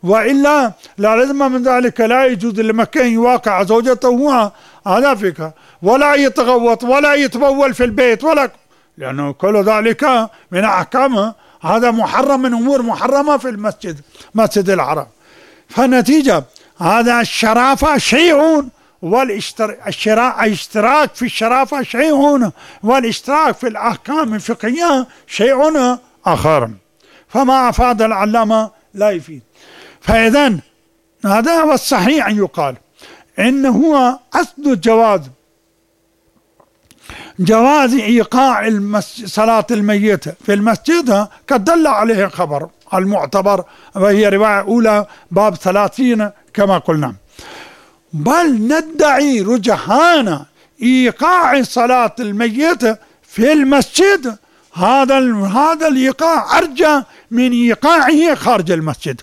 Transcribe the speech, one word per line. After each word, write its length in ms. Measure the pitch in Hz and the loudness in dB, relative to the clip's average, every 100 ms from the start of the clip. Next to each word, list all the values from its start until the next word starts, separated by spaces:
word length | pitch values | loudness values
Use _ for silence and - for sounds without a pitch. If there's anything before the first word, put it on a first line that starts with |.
وإلا 680 | 175 220 220 277 285 294 247 - - - | 2 0 2 2 2 2 0 -6 -20 -2
لا 180 | 208 226 | 0 2
لزم 360 | 269 277 277 | 0 0 -2
من 100 | 254 | 0
ذلك. 380 | 247 247 247 - | 0 0 0 -2
لا 260 | 226 254 262 | 0 2 2
يجوز 340 | 233 226 208 | 0 -4 -2
لمكة 420 | 220 220 214 311 | -2 0 -2 0
أن 100 | 247 | 0
يواقع 500 | 226 240 247 - 185 | 2 2 0 0 -2
زوجته 460 | 190 220 240 254 262 | 0 0 0 0 0
هو 440 | 247 294 262 208 - - - 202 | 0 0 0 -2 -6 -20 -14 -2
هذا 280 | 190 277 | 0 2
فقه، 380 | 233 196 160 160 156 _ _ | 0 -4 -6 -14 -14 _ _
ولا 320 | 175 254 294 | 0 2 2
يتغوط 720 | 285 277 269 240 247 233 226 | 2 0 0 0 2 2 0
ولا 300 | 240 269 294 | 0 2 2
يتبول 600 | 285 277 233 277 269 269 | 2 0 0 0 2 0
في 100 | 247 | 0
البيت، 400 | 247 208 254 226 | -2 2 0 2
ولا، 260 | 302 294 262 - _ _ _ - | 0 0 -2 -6 _ _ _ -14
لأنه 340 | 131 135 143 | -10 -6 -8
كل 320 | 135 190 214 | -4 0 0
ذلك 680 | 196 214 220 220 294 247 220 - _ | 2 0 0 0 0 0 -2 -10 _
من 140 | 180 | -2
أحكام، 680 | 214 185 170 254 269 233 208 220 _ _ | 0 -2 -2 -2 0 0 -4 -8 _ _
هذا 280 | 160 214 240 | -2 0 0
محرم، 520 | 226 208 208 277 277 | 0 -2 0 0 0
من 120 | 262 | 0
أمور 280 | 233 240 277 | -2 0 0
محرمة 540 | 233 202 220 277 294 285 | -2 -4 -2 0 0 -2
في 120 | 262 | -2
المسجد، 520 | 208 208 - 190 147 - _ - | -6 -8 -8 -12 -14 -18 _ -8
مسجد 360 | 214 214 208 185 | -2 0 0 0
الحرام. 360 | 185 135 151 139 _ _ - - _ _ | -2 -2 -4 -8 _ _ -20 -20 _ _
فالنتيجة 760 | - 269 254 202 311 269 175 - _ _ _ | -2 2 2 2 2 2 0 -2 _ _ _
هذا 400 | 170 220 240 240 | 0 2 2 0
الشرافة 800 | 226 - 220 226 254 277 302 277 | -2 -2 0 2 2 2 0 0
شيء، 680 | - 254 339 294 311 311 262 _ _ _ | 0 2 4 4 2 0 -2 _ _ _
والاشتر-، 760 | 165 226 262 208 - - 214 208 - | -2 -2 -2 -6 -10 -6 -6 -6 -12
الشرا-، 580 | - 214 214 247 - | -6 -2 0 0 0
الاشتراك 680 | 220 196 - 214 220 294 294 | -2 -2 -6 -2 0 2 0
في 100 | - | -4
الشرافة 580 | 240 - 226 247 269 294 | -8 -4 -2 0 -2 -4
شيء، 680 | 240 233 311 294 285 285 220 - - - | -6 -2 0 2 2 2 -2 -6 -20 -8
والاشتراك 720 | 208 269 233 - - 285 311 | 0 0 0 -6 -2 0 0
في 140 | - 254 | -2 -6
الأحكام 680 | 208 220 269 - 302 285 | -4 -6 -6 -6 -4 -4
الفقهية 720 | 214 175 233 220 277 349 269 254 - _ | -6 -6 -6 -4 -2 0 0 -4 -14 _
شيء 680 | - 226 269 302 311 247 247 _ _ - | -2 0 2 2 2 0 -2 _ _ -2
آخر. 440 | 165 151 156 113 104 _ _ _ - _ | 0 2 0 0 -8 _ _ _ -20 _
فما 400 | 220 262 262 247 | -2 2 2 2
أفاد 340 | 240 247 220 | 2 0 2
العلامة 680 | 220 208 208 233 214 220 220 _ _ | 0 0 0 0 0 0 -2 _ _
لا 160 | 202 208 | -2 -2
يفيد. 320 | 185 151 147 _ _ - - - - | -2 -10 -20 _ _ -20 -20 -20 -12
فإذن 580 | - 226 226 269 285 180 - _ _ _ _ _ | 0 2 2 2 2 -2 -8 _ _ _ _ _
هذا 360 | 202 202 240 339 | -2 0 2 0
هو 120 | 311 | 2
الصحيح 540 | 277 - 240 190 302 208 | 0 0 0 2 0 0
أن 100 | 214 | -2
يقال 400 | 190 - 143 127 _ _ - - _ - | -2 -2 -6 -6 _ _ -20 -20 _ -2
إن 280 | 214 277 269 | 0 2 0
هو 520 | 220 320 294 247 262 _ | 2 2 4 2 -2 _
أصل 280 | 302 349 - 294 | -4 -4 -4 -2
الجواز، 540 | 240 226 226 226 196 135 _ _ _ _ _ _ _ _ _ _ _ _ _ _ _ _ _ - - - - | 0 2 2 4 0 -4 _ _ _ _ _ _ _ _ _ _ _ _ _ _ _ _ _ -20 -20 -20 -4
جواز 560 | 180 214 254 294 262 | 2 4 4 4 2
إيقاع 720 | 254 214 240 214 247 269 214 220 | 0 2 0 2 2 2 0 -2
المس-، 580 | 214 202 208 - - 202 | -2 -2 -4 -6 -14 -8
صلاة 400 | - 220 226 - | -2 0 0 0
الميت 580 | 226 208 202 214 196 151 | -2 0 0 0 -2 -4
في 260 | - - | -12 -4
المسجد 720 | 202 214 214 - 339 262 202 208 - - | 0 0 -2 0 -2 2 0 -2 -10 -4
قد 140 | 262 | -2
دل 220 | 190 339 311 | 2 2 2
عليه 400 | 208 226 220 196 | 0 0 0 -2
خبر 420 | - 165 147 - _ _ | -4 -6 -6 -10 _ _
المعتبر، 720 | 190 190 202 - 196 196 196 175 - - | -4 -2 -2 -2 -2 0 -2 -4 -20 -16
وهي 340 | 196 196 202 208 | -2 2 4 2
رواية 320 | 196 214 202 | 2 2 0
أولى 460 | 196 233 220 208 208 - _ | 0 0 2 0 -2 -14 _
باب 240 | 175 214 | 0 0
ثلاثين 760 | 175 185 196 202 - 254 226 208 - _ | 0 -2 0 -2 -2 0 0 -4 -8 _
كما 240 | - 202 180 | -2 0 0
قلنا. 360 | - 160 139 95 _ - - - - - _ _ _ | 0 -2 -4 -8 _ -20 -20 -20 -20 -20 _ _ _
بل 400 | 156 156 311 339 | -6 0 0 2
ندعي 880 | 233 220 311 320 311 302 269 294 247 | 0 0 -2 -4 -2 0 2 0 0
رجحان 1000 | 190 247 190 185 160 233 339 330 220 151 - _ _ _ | 0 -2 0 -2 0 2 4 2 0 -4 -10 _ _ _
إيقاع 800 | 240 254 254 - 311 359 320 277 | 0 2 2 0 0 2 2 0
صلاة 520 | 247 - 240 254 226 - | -2 -2 0 2 0 -4
الميت 640 | 214 202 233 220 311 349 233 214 _ _ | -8 -4 -4 0 -2 0 -2 -4 _ _
في 300 | _ - 240 | _ 0 2
المسجد، 840 | 302 269 277 - - 392 403 254 208 _ _ _ | 4 2 2 0 2 2 2 -2 -12 _ _ _
هذا 440 | 165 185 269 262 269 | -2 2 2 2 2
ال-، 160 | 254 | 2
هذا 540 | 214 196 226 302 330 320 | -2 -2 0 0 0 0
الإيقاع 720 | 262 262 262 320 311 - 302 | 0 -2 0 0 0 0 0
أرجى 440 | 339 262 349 294 - - _ | 0 0 2 2 -2 -20 _
من 220 | 226 254 | -2 0
إيقاعه 840 | 240 240 208 285 339 262 311 330 | 0 0 0 2 2 4 2 2
خارج 360 | 269 - 226 175 | 0 0 0 0
المسجد 500 | 170 156 131 156 123 | -2 -4 -8 -8 -10